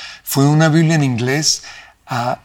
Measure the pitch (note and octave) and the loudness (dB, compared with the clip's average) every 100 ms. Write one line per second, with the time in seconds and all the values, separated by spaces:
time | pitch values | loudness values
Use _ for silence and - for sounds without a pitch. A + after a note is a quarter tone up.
0 | - - - C3+ C#3+ D3+ D#3+ D#3+ D#3+ D#3+ | -20 -16 -6 0 2 4 4 4 2 2
1 | C#3 A#2 B2 C#3+ D3+ - - - - _ | 0 -2 -2 -2 -2 -4 -8 -20 -20 _
2 | - B2 B2 - | -10 -6 -6 -6